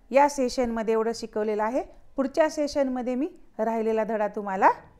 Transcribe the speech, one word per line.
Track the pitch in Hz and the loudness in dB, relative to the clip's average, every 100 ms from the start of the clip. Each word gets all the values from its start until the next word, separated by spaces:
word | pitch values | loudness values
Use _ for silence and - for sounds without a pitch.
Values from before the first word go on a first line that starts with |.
| - | 0
या | 247 285 | 4 4
सेशनमध्ये | 277 247 269 240 226 220 | 2 -2 0 -2 -2 0
एवढं | 226 220 226 | 0 0 -4
शिकवलेलं | 220 214 214 208 | -6 -4 -2 0
आहे. | 214 269 381 - - - | -2 -2 -6 -12 -8 -4
पुढच्या | 269 330 311 | 0 2 2
सेशनमध्ये | 311 285 294 262 254 240 254 | 0 -2 0 -2 -2 -4 -2
मी | 339 - - - | -4 -6 -12 -4
राहिलेला | 220 226 220 220 | -2 0 0 0
धडा | 214 214 208 | 0 -2 -2
तुम्हाला | 208 202 190 269 - - | -4 -6 2 4 2 -4